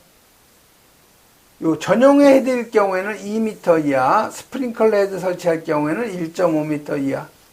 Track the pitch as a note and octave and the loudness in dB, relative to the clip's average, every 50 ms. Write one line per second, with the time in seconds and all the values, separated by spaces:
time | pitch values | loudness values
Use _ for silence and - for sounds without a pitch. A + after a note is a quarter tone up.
0 | _ _ _ _ _ _ _ _ _ _ _ _ _ _ _ _ _ _ _ _ | _ _ _ _ _ _ _ _ _ _ _ _ _ _ _ _ _ _ _ _
1 | _ _ _ _ _ _ _ _ _ _ _ - F#3 D#3+ D#3 D#3 - - F#3+ A3+ | _ _ _ _ _ _ _ _ _ _ _ -6 -4 -4 -2 -2 -2 0 2 4
2 | C4 C#4 C#4+ C#4+ C#4+ C#4 C4+ C4+ A3+ C4 B3+ A#3+ A3+ A#3 - G#3+ G3+ G3 F#3 F#3 | 6 6 6 6 6 6 6 4 4 0 -2 -2 -4 -2 0 0 0 0 -2 -4
3 | F#3+ G#3 G#3+ F#3+ G3 G3+ G#3+ A3+ A3 G#3+ G3 - - F3+ E3 D#3+ D3+ C#3+ C3+ C3 | -4 -6 -8 -10 -10 -6 -4 -4 -4 -4 -6 -2 0 2 2 2 2 0 0 2
4 | B2+ C#3 F#3 G#3+ A3 - - - - _ - C4+ B3+ A#3+ A3+ - A3 A3 G#3 G3+ | 2 2 2 2 0 -2 -8 -14 -16 _ -8 -8 -6 -6 -2 0 2 2 4 2
5 | G3 F#3+ F#3+ F3 F3 F#3+ F3 F3 F3 E3+ E3 D#3+ D#3+ D#3+ D3+ D3 D3 - - A3 | 0 0 -2 -4 -4 -4 -6 -2 -2 -2 -2 0 -2 -2 -2 -2 -2 -2 -2 -4
6 | A#3+ A3 F#3 F3 E3 D#3+ - - F3+ E3+ D#3 D3+ D3+ D#3 D3+ C#3+ D3 - D3 D3 | -6 -6 -6 -6 -8 -6 -2 -2 0 0 0 0 -2 -2 -4 -6 -6 -6 -6 -4
7 | C3+ C3+ C3+ C#3 D3 - _ _ _ _ | -4 -4 -4 -6 -8 -14 _ _ _ _